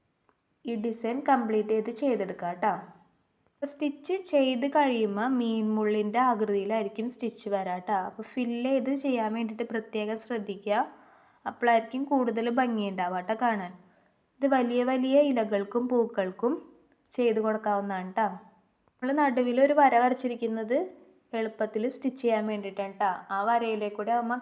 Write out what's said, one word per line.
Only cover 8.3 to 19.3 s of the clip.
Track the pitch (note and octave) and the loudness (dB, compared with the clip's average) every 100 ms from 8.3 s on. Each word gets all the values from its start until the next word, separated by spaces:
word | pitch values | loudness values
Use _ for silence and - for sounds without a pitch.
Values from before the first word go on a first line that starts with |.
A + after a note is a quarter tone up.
ഫില്ല് | B3+ A#3+ A#3 B3 C4+ | -4 -4 -2 0 0
ചെയ്ത് | C4 C#4 C#4 | 0 -2 0
ചെയ്യാൻ | A#3+ G#3+ A3+ | 0 0 -2
വേണ്ടിയിട്ട് | A3 A3 A3+ | -4 -6 -6
പ്രത്യേകം | A3+ A3 G#3+ G#3 A3 - | -6 -6 -4 -4 -6 -6
ശ്രദ്ധിക്കുക, | A#3 G3+ G3 G#3 G#3 D4+ - - - _ _ A#3 | -6 -6 -8 -2 -2 -2 -8 -20 -20 _ _ -12
അപ്പോഴായിരിക്കും | - A#3+ A3+ A#3 B3+ C#4 | 0 4 4 2 -4 0
കൂടുതൽ | C#4 A#3+ A3 A#3 A#3+ | 2 2 0 0 0
ഭംഗിയുണ്ടാവുക | B3+ A3 G3+ F#3 F3+ F#3 F#3 | 0 0 -2 -2 -4 -4 -4
ട്ടോ | A3 B3 | -2 0
കാണാൻ. | G#3 F3+ - - _ _ _ _ _ | 0 -4 -12 -20 _ _ _ _ _
ഇത് | C4+ C4 | 2 2
വലിയ | A#3+ B3 B3 | 2 2 2
വലിയ | C4 C4 C#4 D4 | 0 4 4 6
ഇലകൾക്കും | B3 G#3 G3+ G3+ A#3+ B3 | 2 2 0 0 -2 0
പൂക്കൾക്കും | B3 A3+ - F#3 F#3 A#3+ D#4+ - - _ _ _ - | 2 2 0 -4 -2 -2 -2 -6 -20 _ _ _ -2
ചെയ്ത് | A#3+ A3 A3 | 0 2 0
കൊടുക്കാവുന്നതാണ് | G#3+ G#3+ G3+ G3+ F#3 F#3 G#3 | -2 -2 -2 -2 -6 -4 -2
ട്ടോ. | G#3 F#3 - _ _ _ _ | -2 -2 -14 _ _ _ _
നമ്മൾ | _ B3+ D4 | _ -2 2
നടുവിൽ | C#4+ | 2